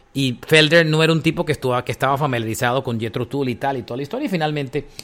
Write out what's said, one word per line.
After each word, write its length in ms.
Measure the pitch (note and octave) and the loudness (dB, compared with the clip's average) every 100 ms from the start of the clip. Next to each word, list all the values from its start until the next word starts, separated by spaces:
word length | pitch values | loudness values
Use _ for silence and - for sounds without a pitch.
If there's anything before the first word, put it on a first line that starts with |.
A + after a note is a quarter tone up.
| _ | _
Y 280 | C#3 C3+ A#2 | -2 -2 -2
Felder 400 | - D#3 D3+ E3+ D#3+ | 2 6 6 6 4
no 180 | D#3 | 4
era 80 | D#3+ | 4
un 100 | D#3+ | 2
tipo 220 | E3 D#3+ | 2 -2
que 80 | F3 | -2
estuvo, 280 | C#3 B2+ B2 | -2 0 -2
que 80 | - | -2
estaba 260 | B2 C3+ C#3 | -2 0 0
familiarizado 640 | D3 A#2+ A2 A2 B2 C3 | 0 -2 -2 -2 0 0
con 160 | B2+ A#2 | -2 -4
Jethro 300 | A2+ B2 A#2+ | -4 -4 -4
Tull 200 | C#3 C3 | -2 -4
y 60 | |
tal, 220 | A2+ C#3 C3+ | -2 -2 -4
y 60 | |
toda 140 | - B2 | -6 -8
la 40 | |
historia, 240 | C#3 B3 D4 | -6 -6 -4
y 20 | |
finalmente 600 | F3+ D3+ D3+ C3+ D3+ - - | -2 -2 -2 -4 -6 -8 -14